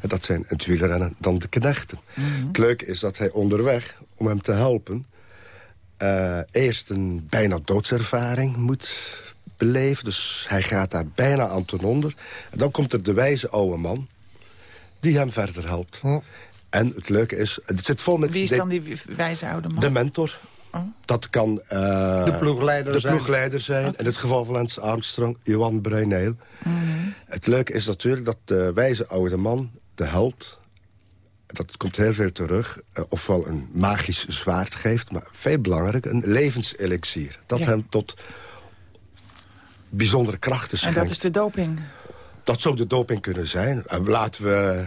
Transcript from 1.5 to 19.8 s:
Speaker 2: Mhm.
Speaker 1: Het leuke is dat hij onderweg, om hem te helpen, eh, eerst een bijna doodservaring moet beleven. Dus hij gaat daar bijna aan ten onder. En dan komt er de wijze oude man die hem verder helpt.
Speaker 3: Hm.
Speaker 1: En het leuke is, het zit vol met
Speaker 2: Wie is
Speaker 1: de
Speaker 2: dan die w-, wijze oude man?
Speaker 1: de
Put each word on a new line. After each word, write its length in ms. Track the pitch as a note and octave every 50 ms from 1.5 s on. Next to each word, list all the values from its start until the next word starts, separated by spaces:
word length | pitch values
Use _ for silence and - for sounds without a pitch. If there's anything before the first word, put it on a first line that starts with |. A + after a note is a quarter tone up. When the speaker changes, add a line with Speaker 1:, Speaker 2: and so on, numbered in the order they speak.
| - A#2+ A2+ C#3+ C#3+ - - - - D#2 - - -
Speaker 2:
Mhm. 340 | - C3+ D3 D3 C#3 B2+ C#3
Speaker 1:
Het 100 | F#3 -
leuke 280 | A2+ A#2 A#2+ A#2 -
is 140 | - F#2 F2+
dat 180 | - G2+ F#2 -
hij 140 | G#2 F#2+
onderweg, 640 | - G#2+ G2+ G2+ G2+ G#2 A#2 C3+ C3 A#2+ A#2 - - - - - -
om 120 | - A2+ A2
hem 140 | G#2+ G2+
te 100 | - -
helpen, 540 | G#2+ G2+ A#2+ C3 B2 G#2+ - - F#2+ A#2 C3+ - _ - - - - - - - - - - - - - - - - -
eh, 420 | G2 G2 G2 F#2+ F#2 F2+ F2 E2+ E2 -
eerst 380 | - - C3+ B2+ A2+ - - -
een 360 | G2+ G2 F#2+ F#2 F2 E2+ D#2+ D#2
bijna 300 | - A2 G#2+ G#2 F#2 E2 D2
doodservaring 920 | - F#2+ G2+ G#2 - B2+ A#2+ A2+ - - A#2+ A#2+ A#2+ B2 B2+ C3+ C3+ B2+
moet 420 | A#2 A#2+ A#2+ C3+ C3 - - - - - - - - - - - - - - - -
beleven. 460 | A2+ A#2 B2 C3 C3 C#3 C#3 - -
Dus 400 | A2 F#2+ - - - - - - -
hij 140 | G2+ G2 F#2+
gaat 280 | - - G2 F#2+ F2+
daar 160 | - E2+ E2 D#2 -
bijna 320 | - B2+ C3+ C#3 C3+ B2 G2+
aan 180 | F#2 F#2+ F#2
ten 140 | - - F2+
onder. 340 | F#2 G2+ A#2+ C#3+ D3 D3+ C#3+ - - - - - - -
En 60 | - G2
dan 140 | B2 C#3+
komt 220 | - - C#3+ B2+ -
er 100 | A2+ F#2
de 100 | G2+ G2+
wijze 360 | G2+ B2+ C#3 D3 C3 - -
oude 280 | - G#2+ G2+ F#2 F2 E2+
man 300 | E2+ E2+ G2 B2+ C3+ - - - - - - - - - - - - - - - - - - -
die 180 | - D#3+ D#3 C#3+
hem 140 | C#3+ B2+
verder 360 | A2+ - G2+ F#2+ F2 E2+ F2 D#2+
helpt. 300 | F2+ F2 F2+ - - -
Speaker 3:
Hm. 180 | - C#3 C#3+ D3+ C#3+ - - - - - - - - -
Speaker 1:
En 240 | - G2+ A2+ B2 -
het 140 | - F2+ -
leuke 260 | G2+ G#2 A2+ A2+ -
is, 240 | F#2+ G#2+ G#2 - - -
het 200 | - G2 F#2 -
zit 160 | - C#3+ -
vol 160 | - - F3 D#3+
met 140 | D3+ -
Speaker 2:
Wie 120 | E3+ F#3+ F#3+
is 60 | -
Speaker 1:
de 60 | -
Speaker 2:
dan 140 | - F#3 F#3
die 120 | F3+ F3+ D#3
w-, 320 | D3+ B2 D#3 - - -
wijze 340 | - E3+ E3 E3 D#3+ E3 -
oude 180 | D#3+ E3 D#3+ E3
man? 100 | E3
Speaker 1:
de 100 | -